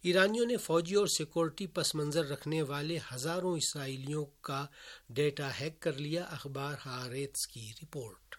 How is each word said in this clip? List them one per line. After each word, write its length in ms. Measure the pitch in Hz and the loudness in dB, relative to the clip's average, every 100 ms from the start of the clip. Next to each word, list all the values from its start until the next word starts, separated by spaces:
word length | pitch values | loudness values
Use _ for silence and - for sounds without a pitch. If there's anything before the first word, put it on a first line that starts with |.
ایرانیوں 440 | 175 180 190 226 233 | 6 6 8 6 2
نے 120 | 233 | 2
فوجی 380 | - 165 170 202 | 4 2 4 4
اور 120 | 202 | 4
سیکورٹی 600 | - 151 170 160 160 185 | 2 0 2 0 0 -4
پس 280 | - 156 156 | 0 0 0
منظر 300 | 147 151 143 | 2 2 0
رکھنے 360 | 143 147 156 | -2 -2 0
والے 360 | 143 143 151 165 - | 0 -2 -2 -4 -4
ہزاروں 440 | 123 143 175 180 170 | -4 -2 0 0 2
اسرائیلیوں 680 | - 147 135 131 135 151 143 _ | 0 -2 -4 -4 -2 -2 -4 _
کا 240 | - 139 147 - - - - | -6 -4 -4 -10 -18 -18 -8
ڈیٹا 400 | 120 147 139 139 110 | 2 2 2 -4 -2
ہیک 200 | 147 156 | -4 -2
کر 140 | 165 | -4
لیا، 300 | 135 147 160 | -2 -2 -2
اخبار 520 | 180 151 143 135 143 143 139 | -4 -8 -6 -4 -4 -4 -6
ہاریتس 640 | 127 127 127 139 - - | -6 -4 -4 -4 -4 -6
کی 240 | 120 107 110 | -6 -12 -12
رپورٹ۔ 520 | 151 151 113 92 _ | -10 -8 -8 -12 _